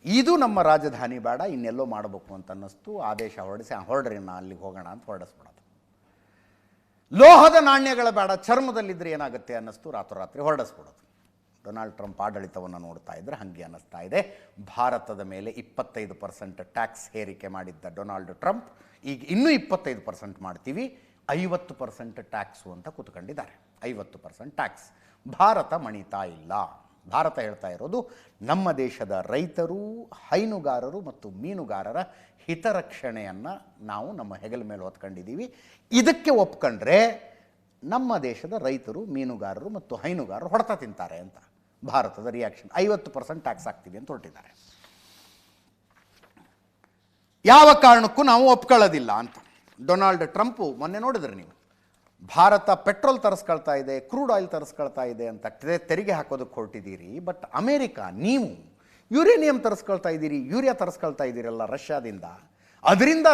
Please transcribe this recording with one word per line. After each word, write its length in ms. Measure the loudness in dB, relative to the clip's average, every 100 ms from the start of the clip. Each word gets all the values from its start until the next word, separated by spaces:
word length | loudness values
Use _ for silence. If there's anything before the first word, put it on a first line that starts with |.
| -2
ಇದು 320 | 0 2 2
ನಮ್ಮ 240 | 2 2
ರಾಜಧಾನಿ 580 | 4 4 2 -6 -8 -6
ಬೇಡ, 220 | -6 -6
ಇನ್ನೆಲ್ಲೋ 440 | -6 -6 -8 -6 -8
ಮಾಡಬೇಕು 480 | -8 -10 -14 -18
ಅಂತ 180 | -20 -18
ಅನ್ನಿಸ್ತು. 480 | -18 -18 _ -16 -10
ಆದೇಶ 400 | -8 -8 -10 -12
ಹೊರಡಿಸಿ, 340 | -14 -14 -12
"ಆ, 60 | -14
ಹೊರಡ್ರಿ, 380 | -6 -6 -6 -10
ನಾ 160 | -14
ಅಲ್ಲಿಗೆ 280 | -16 -16 -16
ಹೋಗೋಣ" 260 | -18 -16 -18
ಅಂತ 180 | -20 -16
ಹೊರಡಿಸ್ಬಿಡೋದು. 540 | -16 -16 _ _ _ _ _ _ _ _ _ _ _ _ _ _ _ _ _ -2 12
ಲೋಹದ 380 | 12 12 12 8
ನಾಣ್ಯಗಳ 500 | 6 4 2 0 0
ಬೇಡ, 220 | 0 -2
ಚರ್ಮದಲ್ಲಿದ್ರೆ 800 | -2 0 0 0 -6 -8 -10 -8
ಏನಾಗುತ್ತೆ 420 | -8 -8 -12 -10
ಅನ್ನಿಸ್ತು, 380 | -12 -12 -18 -14
ರಾತ್ರೋರಾತ್ರಿ 500 | -14 -12 -14 -14 -6
ಹೊರಡಿಸ್ಬಿಡೋದು. 680 | -2 -2 -4 -12 -20 _ _ _ _ _ _ _
ಡೊನಾಲ್ಡ್ 320 | -18 -14 -14 -14
ಟ್ರಂಪ್ 260 | -16 -10
ಆಡಳಿತವನ್ನು 560 | -10 -8 -14 -14 -16 -16
ನೋಡ್ತಾ 360 | -18 -20 -20
ಇದ್ರೆ 220 | -18 -16 -16
ಹಂಗೆ 280 | -16 -18
ಅನ್ನಿಸ್ತಾ 360 | -20 -20 _ -20
ಇದೆ. 520 | -6 -4 -4 -12 _ -20 -14 -4
ಭಾರತದ 440 | -2 -2 -8 -14
ಮೇಲೆ 300 | -12 -14 -14
ಇಪ್ಪತ್ತೈದು 640 | -16 -18 -12 -12 -10 -14 -14
ಪರ್ಸೆಂಟ್ 500 | -18 -16 -20 -18 -12
ಟ್ಯಾಕ್ಸ್ 460 | -8 -8 -10 -16
ಹೇರಿಕೆ 360 | -14 -14 -14 -16
ಮಾಡಿದ್ದ 380 | -16 -16 -18 -18 -16
ಡೊನಾಲ್ಡ್ 400 | -12 -12 -14 -6
ಟ್ರಂಪ್ 440 | -4 -4 -8 _ _ _
ಈಗ 200 | -14 -12 -4
ಇನ್ನೂ 180 | 0 2
ಇಪ್ಪತ್ತೈದು 520 | 2 0 -6 -6 -10
ಪರ್ಸೆಂಟ್ 400 | -12 -16 -16 -16
ಮಾಡ್ತೀವಿ, 600 | -16 -14 -12 -10 -10 -14 _ _ -8
ಐವತ್ತು 440 | -6 -6 -8 -10
ಪರ್ಸೆಂಟ್ 520 | -16 -16 -14 -18 -18 -14
ಟ್ಯಾಕ್ಸು 420 | -14 -14 -16 -20
ಅಂತ 160 | -20 -20
ಕೂತ್ಕೊಂಡಿದ್ದಾರೆ. 720 | -20 -20 -20 -18 -16 -16 _ _ _
ಐವತ್ತು 360 | -14 -14 -16 -20
ಪರ್ಸೆಂಟ್ 360 | -20 -20 -18 -8
ಟ್ಯಾಕ್ಸ್. 360 | -10 -10 -20 _ _ _ -10
ಭಾರತ 420 | 2 2 2 -2
ಮಣಿತಾ 500 | -8 -8 -14 -12 -10
ಇಲ್ಲ. 280 | -10 -14 -10 -8 -8 -12 _ _ -6
ಭಾರತ 280 | -4 -4 -4
ಹೇಳ್ತಾ 280 | -10 -10 -14
ಇರೋದು 420 | -12 -10 -10 -10 -18 _ -14
ನಮ್ಮ 300 | -4 -2 -2
ದೇಶದ 520 | -4 -6 -8 -8 -8 -6
ರೈತರು, 760 | -6 -6 -6 -6 -8 -12 -16
ಹೈನುಗಾರರು 1000 | -20 -18 -4 -2 -2 -6 -6 -6 -8 -12
ಮತ್ತು 280 | -16 -18 -20
ಮೀನುಗಾರರ 680 | -14 -14 -12 -12 -10 -10 -10 -10 -14 _ _ -12
ಹಿತರಕ್ಷಣೆಯನ್ನ 1000 | -6 -4 -4 -6 -12 -12 -10 -14 -14 -14 -16 _ _
ನಾವು 300 | -14 -12 -12
ನಮ್ಮ 240 | -14 -16 -16
ಹೆಗಲ 260 | -14 -14
ಮೇಲೆ 180 | -14 -14
ಹೊತ್ಕೊಂಡಿದ್ದೀವಿ. 760 | -16 -16 -18 -16 -16 -14 -14 -18 _ _ -2
ಇದಕ್ಕೆ 400 | 2 4 2 2
ಒಪ್ಕೊಂಡ್ರೆ 960 | 2 2 0 -4 -2 2 4 4 -2 -16 _ _ _ _ _
ನಮ್ಮ 340 | -6 -6 -4 -4
ದೇಶದ 360 | -6 -10 -10
ರೈತರು, 520 | -8 -6 -8 -10 -14 -10
ಮೀನುಗಾರರು 640 | -8 -8 -8 -10 -12 -12
ಮತ್ತು 260 | -14 -14 -10
ಹೈನುಗಾರರು 520 | -8 -8 -8 -10 -4
ಹೊಡೆತ 240 | -2 -2
ತಿಂತಾರೆ 460 | -6 -10 -14 -14 -14
ಅಂತ 180 | -20 -20 _ _ _ _ -4
ಭಾರತದ 420 | -2 -2 -6 -10
ರಿಯಾಕ್ಷನ್. 420 | -8 -8 -10 -10 -4
ಐವತ್ತು 360 | -2 -2 -6
ಪರ್ಸೆಂಟ್ 320 | -14 -12 -10
ಟ್ಯಾಕ್ಸ್ 220 | -10 -10 -12
ಹಾಕ್ತೀವಿ 320 | -14 -18 -20
ಅಂತ 100 | -16
ಹೊರಟಿದ್ದಾರೆ. 720 | -16 -18 -20 -20 _ _ _ -20 _ _ _ _ _ _ _ _ _ _ _ _ _ _ _ _ _ _ _ _ _ _ _ _ _ 10
ಯಾವ 280 | 12 12
ಕಾರಣಕ್ಕೂ 500 | 12 12 10 8 2
ನಾವು 280 | 4 6 8
ಒಪ್ಕೊಳ್ಳೋದಿಲ್ಲ 600 | 6 6 8 8 4 -4
ಅಂತ 240 | -6 -6 -14 _ _ _ -10 0
ಡೊನಾಲ್ಡ್ 460 | 2 4 2 -2
ಟ್ರಂಪ್. 480 | -2 -4 -4 -8 -6
ಮೊನ್ನೆ 200 | -10 -6
ನೋಡಿದ್ರಿ 360 | -6 -6 -8 -14
ನೀವು, 240 | -20 _ _ _ _ _ _ _ -6 6
ಭಾರತ 320 | 6 6 2
ಪೆಟ್ರೋಲ್ 500 | 0 0 0 0 2
ತರಿಸ್ಕೊಳ್ತಾ 540 | 0 -2 -4 -4 -2
ಇದೆ, 260 | -4 -4 -8
ಕ್ರೂಡ್ 320 | -8 -6 -2
ಆಯಿಲ್ 180 | -2 -2
ತರಿಸ್ಕೊಳ್ತಾ 540 | -8 -10 -10 -8 -6
ಇದೆ 240 | -8 -8 -10
ಅಂತ 180 | -10 -14
ತೆ-, 320 | -12 -6 -6
ತೆರಿಗೆ 340 | -4 -4 -2
ಹಾಕೋದಕ್ಕೆ 440 | -6 -6 -10 -10 -12
ಹೊರಟಿದ್ದೀರಿ. 600 | -12 -14 -16 -18 -16 -14
But 300 | -12 -12 -10
ಅಮೆರಿಕ, 460 | -6 -2 -2 -2 -8 -12
ನೀವು 360 | -6 -2 -2 -4 -10 -20 _ _ _ -4
ಯುರೇನಿಯಂ 480 | 2 4 4 4 0
ತರಿಸ್ಕೊಳ್ತಾ 500 | -2 -4 -6 -4 -4
ಇದ್ದೀರಿ, 380 | -4 -4 -6 -6
ಯೂರಿಯಾ 260 | -2 -2
ತರಿಸ್ಕೊಳ್ತಾ 500 | -2 -6 -6 -8 -6
ಇದ್ದೀರಲ್ಲ 420 | -6 -6 -8 -8 -8
ರಷ್ಯಾದಿಂದ, 580 | -8 -8 -8 -8 -14 -16 -20 _ _ _ _
ಅದರಿಂದ 440 | 2 4 4 6 6